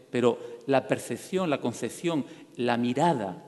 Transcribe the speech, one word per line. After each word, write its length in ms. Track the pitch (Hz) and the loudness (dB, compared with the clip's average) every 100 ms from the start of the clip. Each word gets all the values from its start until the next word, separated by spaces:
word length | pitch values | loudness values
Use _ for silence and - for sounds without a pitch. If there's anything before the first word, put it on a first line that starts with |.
| - | -4
Pero 280 | 123 120 117 - - - | 4 4 4 -6 -12 2
la 220 | 135 - | 2 4
percepción, 600 | 131 - 120 - 185 180 | -2 -2 -8 -4 -2 0
la 100 | 139 | 0
concepción, 640 | 123 113 117 - 165 160 123 - - - | -2 -4 -6 -4 -2 -2 -4 -12 -20 -4
la 220 | 120 120 | 0 2
mirada 640 | 120 127 170 143 98 90 | 0 2 2 2 -2 -8